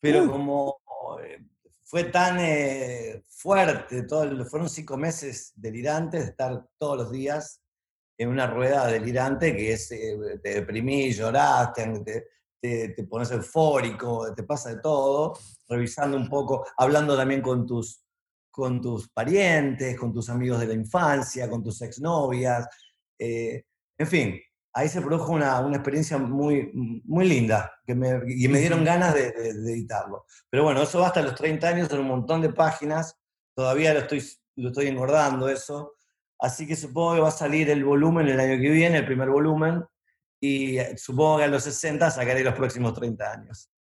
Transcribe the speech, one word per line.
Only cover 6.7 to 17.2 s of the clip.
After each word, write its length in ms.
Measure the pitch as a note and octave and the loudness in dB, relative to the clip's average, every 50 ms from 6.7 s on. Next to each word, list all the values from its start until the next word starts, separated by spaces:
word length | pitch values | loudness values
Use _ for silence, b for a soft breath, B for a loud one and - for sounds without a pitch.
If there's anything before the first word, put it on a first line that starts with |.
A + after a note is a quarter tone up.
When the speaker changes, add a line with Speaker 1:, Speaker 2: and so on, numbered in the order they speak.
| _ _ | _ _
Speaker 1:
todos 180 | D3+ D3 C#3+ | -4 -4 -4
los 140 | C3 A#2+ G#2+ | -4 -4 -6
días 500 | A#2 C3+ C3+ C#3+ D3 D3+ D3 - - _ _ _ _ _ _ _ _ _ _ _ _ | -6 -6 -4 -4 -4 -6 -6 -10 -18 _ _ _ _ _ _ _ _ _ _ _ _
en 120 | _ A#2 A#2+ | _ -4 -2
una 180 | B2 C3+ B2+ | 0 0 0
rueda 400 | B2 A#2 A#2+ B2+ C3 C#3 C#3+ C3 | 0 0 0 2 2 2 2 2
delirante 680 | A#2+ A2+ A2+ A2 A#2+ B2 B2+ B2+ C3+ C#3 C3+ E3+ D#3+ C3 | 2 0 0 -2 -2 0 0 0 0 0 0 0 0 0
que 160 | G#2 G#2+ A2 A2+ | 0 0 -2 -2
es, 180 | A2 - - | -2 -4 -10
eh, 260 | A#2+ A2 A2+ A2 G#2 G#2 G#2+ G2+ G2+ G#2 | -10 -8 -6 -6 -6 -6 -6 -8 -10 -6
te 140 | - G#2 G2+ | -6 -2 -2
deprimís, 600 | G#2 F#2 - G2+ A2+ A#2 C3 C#3 C#3+ C3+ C3 A#2+ G2+ | -2 -4 -4 -6 -4 -2 0 0 0 0 0 -2 -2
llorás, 540 | A2+ A2+ A#2 C#3 D3 D3 C3 B2+ B2 B2 - | -2 0 2 4 4 4 4 4 2 2 0
te, 140 | - A2+ A2+ A2+ G#2+ G#2 | -4 -4 -4 -4 -6 -6
te, 220 | G#2+ G#2+ A#2 A#2 b b b b _ _ _ | -6 -8 -8 -10 b b b b _ _ _
te, 280 | - A#2+ A#2+ A#2 A2+ G#2 | -6 -4 -4 -2 -4 -6
te 140 | - - G#2+ | -6 -10 -10
pones 280 | F2+ A2+ A2+ B2 A2+ B2 | -8 -6 -6 -4 -2 -4
eufórico, 1000 | A2+ G2 - - E3 D#3 D#3 D3 C3+ B2 A#2 G#2 - B2+ A#2+ A#2+ A2+ A2+ A2 G#2 | -4 -6 -2 0 2 4 4 4 2 0 0 -6 -6 -6 -6 -4 -4 -4 -6 -8
te 100 | - G2+ | -10 -6
pasa 240 | F#2 D3 - - B2 A#2 | -6 -6 -6 -6 -8 -10
de 40 | G#2 | -4
todo, 560 | - D#3 D3+ C#3+ C3+ C#3 C#3 C#3+ D#3 E3 D#3+ B B B B B _ _ | -2 0 2 2 4 2 2 2 0 -2 -4 B B B B B _ _
revisando 480 | B2 A#2+ A#2+ A2+ - - C#3+ C#3+ C#3 | -4 -2 -2 -4 -4 -4 -2 -2 -2
un 120 | C3+ B2 - | -2 -4 -2
poco, 360 | - C#3+ C#3 B2+ C#3 B2 B B B - | -2 -4 -2 0 -2 -4 B B B 2
hablando 380 | C3 C3+ D3 D3+ D3+ D3 C#3+ | 2 4 4 2 4 2 2
también 260 | C3 | 2